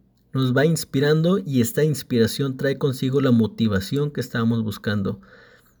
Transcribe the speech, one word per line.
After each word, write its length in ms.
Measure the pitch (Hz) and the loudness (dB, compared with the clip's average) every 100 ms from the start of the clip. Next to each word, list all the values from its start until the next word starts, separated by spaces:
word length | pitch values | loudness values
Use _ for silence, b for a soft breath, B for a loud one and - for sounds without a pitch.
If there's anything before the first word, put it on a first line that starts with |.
| _ _ _ | _ _ _
nos 240 | 135 131 123 | -2 0 2
va 80 | 151 | 2
inspirando 720 | 156 - 139 143 156 165 196 | 0 -2 0 2 2 2 0
y 240 | 196 131 | 0 0
esta 220 | 113 - | 0 2
inspiración 720 | 156 143 - 123 110 - 139 131 | 0 0 -2 2 2 0 -6 -2
trae 220 | 135 135 | -4 -2
consigo 420 | 147 127 131 135 | -2 -2 -2 0
la 80 | 135 | 4
motivación 800 | 120 107 - 113 98 - 135 147 | 4 2 0 0 0 -2 -4 -4
que 120 | - | -4
estábamos 420 | 120 123 117 117 | -6 -2 0 0
buscando. 580 | 110 98 - 104 98 98 b b b b b b | -2 -6 -4 -4 -4 -6 b b b b b b